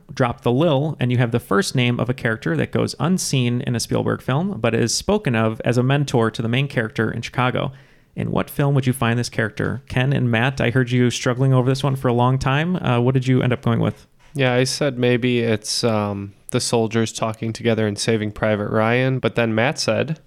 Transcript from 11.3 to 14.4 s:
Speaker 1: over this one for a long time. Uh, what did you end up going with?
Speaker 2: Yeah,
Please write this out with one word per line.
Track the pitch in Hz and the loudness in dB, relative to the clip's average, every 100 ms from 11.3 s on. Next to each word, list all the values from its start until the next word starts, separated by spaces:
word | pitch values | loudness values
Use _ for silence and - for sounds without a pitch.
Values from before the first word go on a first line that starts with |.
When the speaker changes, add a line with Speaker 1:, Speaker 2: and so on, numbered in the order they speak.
| 123 135 | 0 2
Speaker 1:
over | 131 127 | 4 2
this | 131 | 0
one | 143 | -2
for | 131 131 | 0 0
a | |
long | 120 123 131 | 2 2 2
time. | 135 139 165 | 0 0 0
Uh, | 185 - 120 | -2 0 2
what | 123 | 2
did | 135 127 | 2 2
you | 127 | 2
end | - | 2
up | 123 | 0
going | 120 113 | 0 2
with? | 110 - - _ - | 0 -2 -12 _ -10
Speaker 2:
Yeah, | 139 | -2